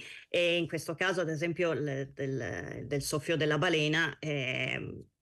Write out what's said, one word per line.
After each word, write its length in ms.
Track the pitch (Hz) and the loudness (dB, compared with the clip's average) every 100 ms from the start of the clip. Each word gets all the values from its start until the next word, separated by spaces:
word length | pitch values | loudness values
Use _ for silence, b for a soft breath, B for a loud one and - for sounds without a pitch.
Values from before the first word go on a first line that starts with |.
| B B B | B B B
E 280 | 175 175 175 | 2 4 4
in 100 | 165 | 2
questo 260 | 160 175 | -2 -4
caso, 280 | 151 185 185 | 0 0 2
ad 80 | 160 | 0
esempio, 440 | 156 175 165 170 | 0 0 2 2
le, 380 | 135 147 135 139 | 2 0 -2 -4
del, 720 | - 135 131 107 87 - 113 113 | -4 -2 -2 -2 -4 -6 -8 -2
del 160 | 139 | -2
Soffio 340 | - 151 - 160 | 0 -2 0 2
della 220 | 151 151 | 2 2
Balena, 580 | 180 156 151 160 160 - | 4 4 4 2 0 -2
ehm, 840 | 156 143 127 131 131 64 - - - _ | -4 -2 -2 -2 -2 -4 -6 -10 -14 _